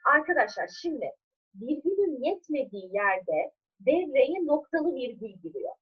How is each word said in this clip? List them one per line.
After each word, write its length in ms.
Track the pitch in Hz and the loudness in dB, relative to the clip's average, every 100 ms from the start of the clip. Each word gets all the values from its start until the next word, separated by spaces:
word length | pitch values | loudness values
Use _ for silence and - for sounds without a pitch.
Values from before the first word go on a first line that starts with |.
| - 302 | 4 4
Arkadaşlar 540 | 302 330 220 202 180 - | 4 2 0 -2 -8 -6
şimdi 300 | 339 285 151 - _ _ _ 196 | -6 -4 -6 -8 _ _ _ -14
virgülün 680 | 233 302 349 392 381 269 | -6 -2 0 0 0 0
yetmediği 680 | 277 370 - 294 202 202 185 | -2 -4 -4 -2 -2 -8 -6
yerde 580 | 202 202 190 180 180 - _ _ _ | 0 2 0 0 -2 -2 _ _ _
devreye 640 | 196 330 339 269 254 370 311 | 2 2 2 4 4 2 2
noktalı 500 | 294 - 320 311 269 | 0 2 0 0 -2
virgül 360 | 247 208 220 180 | -6 -8 -14 -12
giriyor. 300 | 165 139 - - | -12 -8 -10 -10